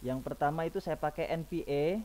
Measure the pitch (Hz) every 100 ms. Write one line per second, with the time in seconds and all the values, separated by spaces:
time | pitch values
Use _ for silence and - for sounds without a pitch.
0 | 123 131 139 139 143 156 165 196 180 156
1 | 151 151 165 165 156 170 - 143 151 196